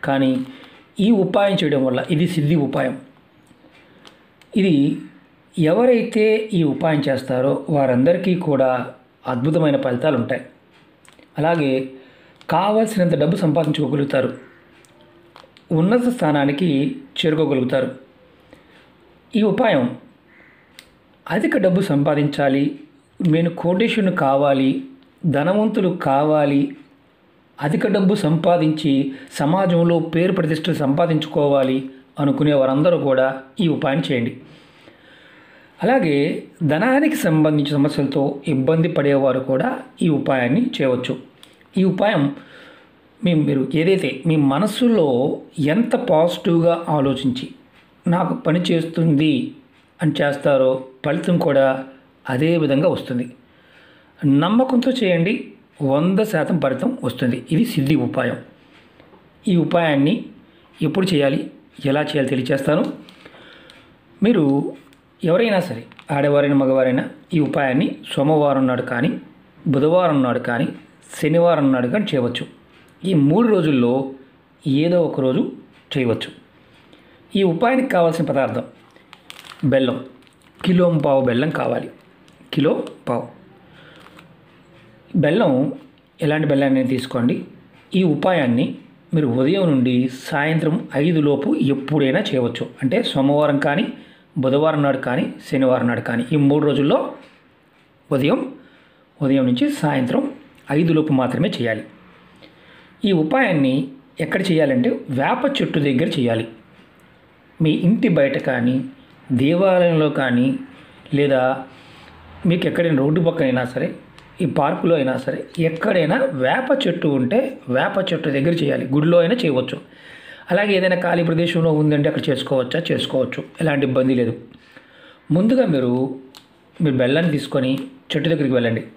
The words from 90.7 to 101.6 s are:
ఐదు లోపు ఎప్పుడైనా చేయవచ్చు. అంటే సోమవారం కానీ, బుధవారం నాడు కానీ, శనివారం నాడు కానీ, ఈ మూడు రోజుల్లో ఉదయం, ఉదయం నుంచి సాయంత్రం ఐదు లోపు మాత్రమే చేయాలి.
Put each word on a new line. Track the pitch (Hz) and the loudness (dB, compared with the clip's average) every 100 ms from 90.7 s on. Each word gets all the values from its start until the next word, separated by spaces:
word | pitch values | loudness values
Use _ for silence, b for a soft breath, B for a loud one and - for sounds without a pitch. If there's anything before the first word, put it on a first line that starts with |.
| 185 - 131 | -4 -4 -2
ఐదు | 156 160 | 0 2
లోపు | 147 139 - 302 131 | 0 0 -2 -2 0
ఎప్పుడైనా | 139 - 151 135 165 | -2 -2 0 0 0
చేయవచ్చు. | 208 135 120 117 120 - | -2 -2 -2 -6 -12 -6
అంటే | 131 208 | -2 -2
సోమవారం | - 147 135 147 151 139 | -2 0 0 2 2 0
కానీ, | 151 147 - - B B B - | 0 -2 -4 -8 B B B -4
బుధవారం | 131 139 156 151 | 0 2 2 0
నాడు | 143 131 | 0 -2
కానీ, | 127 123 - - | -2 -4 -4 -8
శనివారం | - 139 135 127 120 | -6 0 2 2 0
నాడు | 127 | -4
కానీ, | 123 117 120 | -4 -6 -2
ఈ | 151 | 2
మూడు | 139 147 147 | 2 2 2
రోజుల్లో | 135 143 240 - - B B B _ _ _ _ _ _ | 0 2 0 -2 -12 B B B _ _ _ _ _ _
ఉదయం, | 139 143 269 - - B B B B B _ | -2 0 0 -4 -12 B B B B B _
ఉదయం | 139 135 127 | 0 2 2
నుంచి | 123 147 | 2 0
సాయంత్రం | - 151 139 123 240 294 - - - - | 0 -2 0 0 -2 -2 -10 -20 -20 -4
ఐదు | 143 165 | 0 2
లోపు | 160 156 | 2 2
మాత్రమే | 135 123 120 135 | 0 0 0 -2
చేయాలి. | - | -2